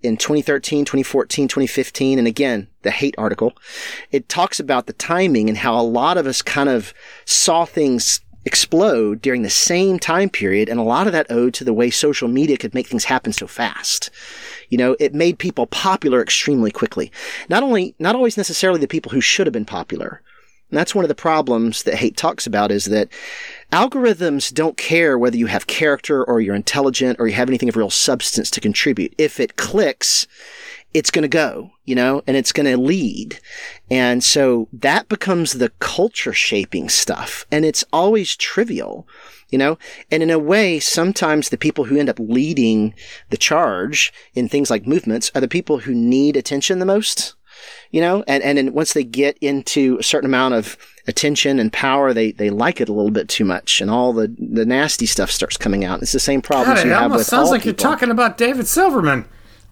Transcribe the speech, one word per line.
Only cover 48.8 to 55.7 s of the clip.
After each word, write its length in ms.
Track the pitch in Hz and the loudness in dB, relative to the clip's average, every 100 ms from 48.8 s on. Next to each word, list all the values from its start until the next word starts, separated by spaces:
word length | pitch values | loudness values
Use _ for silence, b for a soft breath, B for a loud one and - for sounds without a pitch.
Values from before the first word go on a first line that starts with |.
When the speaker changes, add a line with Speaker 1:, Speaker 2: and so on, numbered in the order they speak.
| 160 | 0
Speaker 1:
they 100 | 151 | 0
get 320 | 123 120 143 - | -2 0 0 0
into 600 | 139 139 - 147 135 123 | -2 -2 -2 2 2 2
a 40 | |
certain 260 | 113 - 135 | 0 0 2
amount 240 | 131 131 | 2 2
of 240 | 117 107 - b b - | 2 -2 -8 b b -6
attention 500 | - 151 147 143 139 | -2 0 0 0 2
and 140 | 110 | 0
power, 400 | - 135 139 139 | 0 0 2 2
they, 180 | 113 110 | 2 0
they 160 | - 104 | 0 -2
like 300 | 104 135 - | 0 0 0
it 80 | 110 | -2
a 40 | |
little 180 | 104 104 | 0 0
bit 160 | 107 78 | 0 -2
too 160 | - | -2
much, 360 | 101 90 - - | 0 -2 -2 -2
and 100 | 101 | 0
all 220 | 117 123 | 0 2
the, 220 | 113 107 117 | 0 -2 -4
the 280 | - 113 113 | -4 0 2
nasty 400 | 131 151 - 113 | 2 0 -2 -2
stuff 240 | - 92 | -2 -2
starts 260 | - - - | -2 -4 -4
coming 280 | 113 | -2